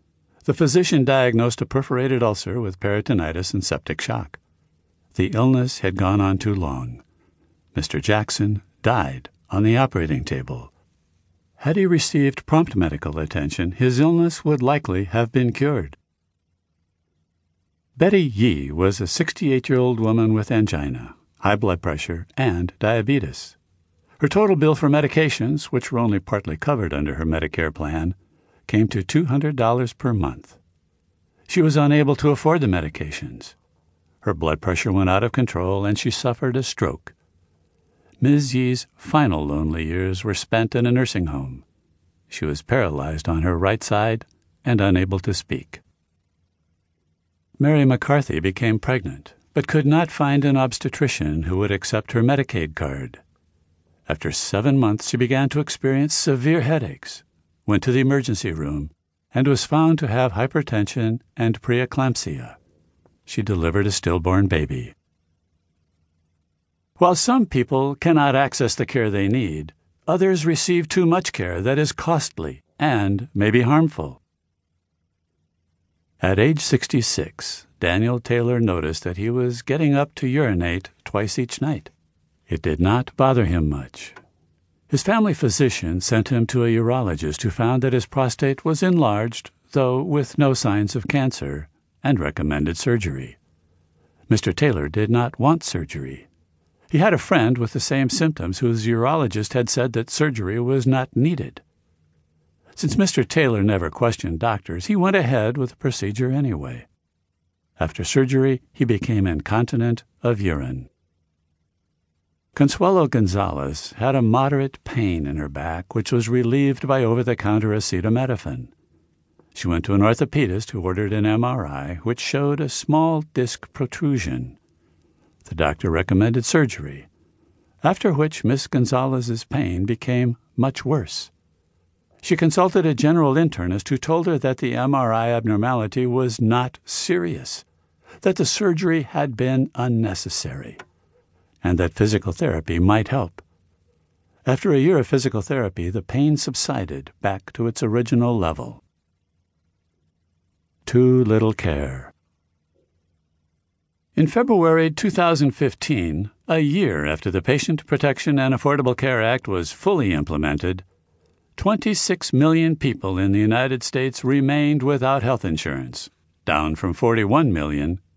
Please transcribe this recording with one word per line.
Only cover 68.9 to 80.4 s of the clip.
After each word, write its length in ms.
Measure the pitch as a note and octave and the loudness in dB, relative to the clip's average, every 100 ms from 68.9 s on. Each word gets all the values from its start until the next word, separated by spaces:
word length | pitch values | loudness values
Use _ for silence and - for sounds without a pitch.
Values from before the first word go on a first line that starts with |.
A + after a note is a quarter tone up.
| C3 A2 | 0 0
they 180 | G2+ G2 | 0 0
need, 460 | B2 G2+ D#2 D#2 - _ _ - | 0 -2 -6 -10 -16 _ _ -2
others 380 | E3+ F#3+ F#3 D#3+ | 2 2 2 0
receive 440 | D#3 - F3 D#3 | 0 0 0 0
too 160 | F#3 E3+ | 2 2
much 260 | F3 F3+ | 2 -2
care 300 | - F2+ F2 | -6 -4 -2
that 180 | G#2 C#3 | 0 0
is 140 | D3 | 0
costly 680 | - - E3 - - D#2 C2 _ - | -2 -2 0 -2 -6 -10 -12 _ -2
and 520 | D3 A#2 G2+ G2+ A#2+ | 0 2 0 -2 -2
may 160 | G2+ G#2 | 0 4
be 120 | A#2 | 4
harmful. 600 | A#2+ D3+ D#3+ - D#2+ B2+ _ _ _ _ _ _ _ _ _ _ _ _ _ _ _ _ _ _ _ _ | 4 4 2 -2 -10 -12 _ _ _ _ _ _ _ _ _ _ _ _ _ _ _ _ _ _ _ _
At 160 | F#2 G2 | 0 4
age 220 | B2+ D#3 | 4 2
sixty-six, 1040 | - B2+ - C3 A2 - D#2 - - - - - | 0 0 0 -2 -2 -4 -6 -10 -14 -14 -18 -4
Daniel 400 | F2 F#2 A2+ B2 | 0 2 0 -2
Taylor 400 | - A#2+ A#2+ B2 | 0 0 2 2
noticed 440 | A2+ F2 D#2 D#2+ | 2 0 -2 -4
that 140 | - F2+ | -6 -4
he 120 | G#2+ | -4
was 320 | B2 B2 A#2+ | -2 -2 -4
getting 320 | - C#3 D3+ C#3 | -4 0 2 2
up 180 | D3 - | 0 -4
to 120 | C3 | -2
urinate 640 | C3+ | 0